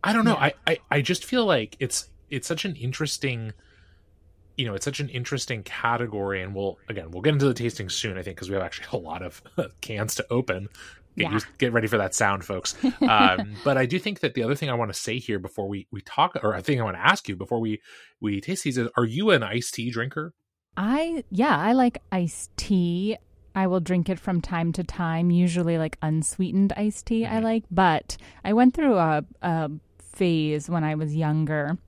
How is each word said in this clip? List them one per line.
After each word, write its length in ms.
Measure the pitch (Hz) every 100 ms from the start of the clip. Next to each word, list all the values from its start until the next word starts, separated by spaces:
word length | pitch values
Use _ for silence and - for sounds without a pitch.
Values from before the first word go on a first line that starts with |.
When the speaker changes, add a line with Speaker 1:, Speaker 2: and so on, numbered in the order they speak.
Speaker 1:
I 80 | 185
don't 120 | 226 226
know. 80 |
Speaker 2:
Yeah. 100 | 175 143 - -
Speaker 1:
I, 60 |
I, 60 | 165 _
I 100 | 147
just 240 | 139 180
feel 200 | - 254 214
like 300 | 147 110 -
it's, 280 | 131 - - - _
it's 160 | 135 -
such 180 | 160
an 120 | 202 135
interesting, 760 | 120 131 151 - 135 120 110 - _ _ - - _ _ _ _ _ -
you 80 |
know, 100 | 120
it's 100 | 98
such 160 | - 135
an 80 | 139
interesting 540 | 127 120 139 - 117
category. 800 | 98 - 120 117 120 104 98 98
And 120 | 92
we'll, 240 | 98 98 90 -
again, 220 | 95 82
we'll 120 | 87
get 100 | 127
into 120 | 147 139
the 80 |
tasting 340 | 117 120 - 95
soon, 280 | - 110 92
I 40 |
think, 140 | 90 92
'cause 100 | 95
we 60 |
have 80 | 98
actually 240 | 87 - -
a 100 | 117
lot 200 | 82 85
of 200 | 90 - - -
<laughs> 240 | - -
cans 340 | - 107 110 -
to 100 | -
open. 380 | 120 - 92 101 - - - _ -
Get 80 |
Speaker 2:
Yeah. 80 | 104
Speaker 1:
used, 140 | 104 - -
get 140 | 127
ready 160 | 117 110
for 100 | 110
that 160 | 98
sound, 300 | - 107 98
folks. 300 | - 95 - - 254
Speaker 2:
<laughs> 100 | -
Speaker 1:
Um, 540 | 269 110 98 92 104 104
but 120 | 143 135
I 100 | 127
do 120 | 175
think 220 | 214 196
that 140 | 143
the 80 | 127
other 100 | 117
thing 160 | 139 147
I 40 |
wanna 200 | 120 113
say 240 | - - 120
here 200 | 117 104
before 280 | 92 - 98
we, 180 | 101 -
we 100 | 101
talk, 340 | - - 160 -
or 120 | 107
I 60 | 90
think 180 | 92 135
I 40 |
wanna 140 | 110 90
ask 300 | 113 196 -
you 60 | 92
before 240 | 95 120
we, 200 | 113 107 - - - _
we 200 | 107 98
taste 240 | 123 190
these 140 | 151 127
is, 100 | 117 -
are 80 |
you 260 | 120 123 214
an 120 | 160
iced 320 | 110 117 117
tea 160 | - 120
drinker? 420 | 113 131 156 160 _ _ _ _ -
Speaker 2:
I, 480 | 202 277 330 320 -
yeah, 260 | 185 277 165
I 140 | 190
like 300 | 254 247 - _
iced 440 | 190 175 - - -
tea. 600 | - 196 175 175 202 220 _ _ -
I 120 | - 190
will 140 | 180
drink 280 | 160 180 170
it 120 | 180
from 200 | - 180
time 320 | - 170 170
to 100 | 170
time, 480 | 170 - 170 165 175
usually, 440 | 175 180 170 165 165
like, 220 | 156 -
unsweetened 720 | 156 160 156 - 185 190 196 -
iced 300 | 214 - -
tea 200 | 226 226
I 40 | 220
Speaker 1:
Mm-hmm. 80 |
Speaker 2:
like. 200 | 226 226 -
But 480 | 175 185 156 - - - -
I 80 | -
went 220 | 220 254
through 220 | 254 294 202
a, 280 | 165 151 - -
a 280 | 175 165 151 156 _ _
phase 680 | - - 185 165 151 151 147
when 140 | 170
I 100 | 156
was 220 | 156 156 151
younger 640 | 156 156 151 151 143 180